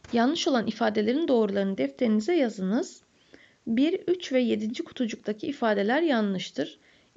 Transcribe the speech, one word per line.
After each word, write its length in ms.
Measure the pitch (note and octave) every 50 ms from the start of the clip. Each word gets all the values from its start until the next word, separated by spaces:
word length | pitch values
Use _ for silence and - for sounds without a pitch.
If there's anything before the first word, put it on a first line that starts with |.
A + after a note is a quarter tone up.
| _ - -
Yanlış 340 | A#3 A#3 C4 E4 E4+ - E4+
olan 200 | C4+ A#3 G3+ -
ifadelerin 600 | G#3 - A#3+ A3 G#3 A3 G#3 A3 B3 D4+ E4+ D4+
doğrularını 500 | C4 A3+ A3 G3+ G3 G3+ G3 G3 G3 -
defterinize 580 | C4 C#4 C#4 - C4 A3 G#3+ G#3+ G#3+ E4+ F4+
yazınız. 680 | E4 C4 A3+ - F#3+ F#3 F#3 G#3 C4+ F#4+ - - - _ _ _ _ _ _ _ - - _ _ _ - A#3
Bir, 260 | A3+ A#3 C#4 E4 F#4+
üç 400 | F#4 - - F#4 F4+ - - C4+
ve 80 | B3+
yedinci 420 | B3 A3+ A3 G#3+ G#3+ A3 B3 - E4+
kutucuktaki 640 | - - - B3 G#3+ - - - G#3 G#3+ G#3 - -
ifadeler 540 | C#4+ - B3 A3 G#3 G3+ G3 G#3 B3 D#4
yanlıştır. 800 | F4 D#4+ B3+ A3+ G#3+ G3+ G3 F3+ - - - - D3 - - _ _ _ _ _ _ _ _